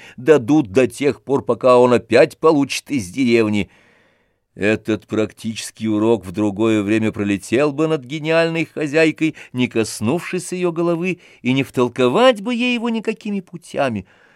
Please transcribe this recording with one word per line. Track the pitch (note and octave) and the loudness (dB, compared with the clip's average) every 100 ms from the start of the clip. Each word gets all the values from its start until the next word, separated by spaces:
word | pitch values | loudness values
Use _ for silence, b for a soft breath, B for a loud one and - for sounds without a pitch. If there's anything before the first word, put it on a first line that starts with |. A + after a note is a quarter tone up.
| B - | B -2
дадут | C3 D3 A#2 D#3 A#2+ | 4 4 4 2 2
до | A2+ B2 | 0 0
тех | - C#3 - | 0 -4 -2
пор, | - C3+ - | -4 -2 -2
пока | A#2 C3 B2 | -2 2 4
он | B2 | 4
опять | A#2+ - A#2 D#3 - | 2 4 4 4 2
получит | D#3+ D3+ C#3 - - | 2 2 0 -6 -6
из | C#3+ F2 | -6 -6
деревни. | G2+ B2 A#2 A2 G#2 F#2 b b b b b b b _ - | -2 2 2 2 0 -4 b b b b b b b _ -4
Этот | G2+ A2 A2+ G#2+ - | -2 -2 -2 -4 -4
практический | G#2+ G#2+ - A2+ G#2+ - - A2 | -4 -4 -6 -10 -10 -12 -8 -4
урок | G#2+ A2 A2+ F#2 | 0 2 0 -2
в | |
другое | F2 G#2 G2 A2+ G#2+ | -4 -2 0 0 2
время | G2+ A2 A2 | 0 0 -2
пролетел | - G2+ G2 - B2 D3 | -2 -2 -4 -2 0 0
бы | C#3 D#3+ | -2 -2
над | D#3+ | -4
гениальной | B2 D#3 D3+ E3 E3 E3 D#3 | -6 -8 0 0 0 -2 -6
хозяйкой, | - D3+ D#3 D#3+ D3+ D#3+ B B | -6 -2 2 2 2 -4 B B
не | B2+ A#2+ | -2 0
коснувшись | A2+ A2 - A2 E3 - F3+ - | 0 -2 -4 -2 -2 -4 -8 -6
её | F3+ F3 | -4 -2
головы, | E3+ E3+ E3 F#3 F3 b b | -2 -2 -2 -4 -6 b b
и | A#2+ | -2
не | C3+ | 0
втолковать | C3 - B2 A#2 B2 D#3+ C4 G#3 | 0 0 0 2 2 4 4 2
бы | G3+ | -4
ей | A#3+ B3 | -2 -2
его | A#3+ A#3 | -2 -2
никакими | A3+ A3+ A3 G#3+ G3+ | -4 -4 -8 -6 -8
путями. | F3+ E3+ - - C3+ G#2+ F2+ b b | -8 -16 -8 -4 -2 -4 -8 b b